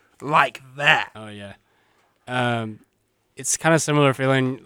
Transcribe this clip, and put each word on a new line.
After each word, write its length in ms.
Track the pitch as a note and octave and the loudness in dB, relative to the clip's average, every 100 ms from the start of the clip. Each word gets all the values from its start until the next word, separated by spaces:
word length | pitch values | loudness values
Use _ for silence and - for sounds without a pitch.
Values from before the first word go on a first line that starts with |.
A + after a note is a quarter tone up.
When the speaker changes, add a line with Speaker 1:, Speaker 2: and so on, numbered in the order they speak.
| _ _ | _ _
Speaker 1:
like 400 | C3 D#3 C#3 - C3 C3+ | -2 0 0 -4 -18 -2
that. 360 | D3 C#3 G2 G#2+ | 2 2 0 -12
Speaker 2:
Oh, 120 | G#2+ | -16
yeah. 240 | G#2 G2+ - _ _ _ _ _ _ - | -16 -16 -18 _ _ _ _ _ _ -8
Um, 520 | B2+ B2 A#2 A2 G#2+ _ _ _ _ _ - | -2 -2 -2 -6 -12 _ _ _ _ _ -12
it's 220 | C3+ - | -6 0
kinda 220 | D#3+ E3 | 2 2
similar 340 | D#3 D3 C#3 | 2 4 4
feeling. 480 | C3 C3 C3+ B2+ C3 | 2 0 2 0 -4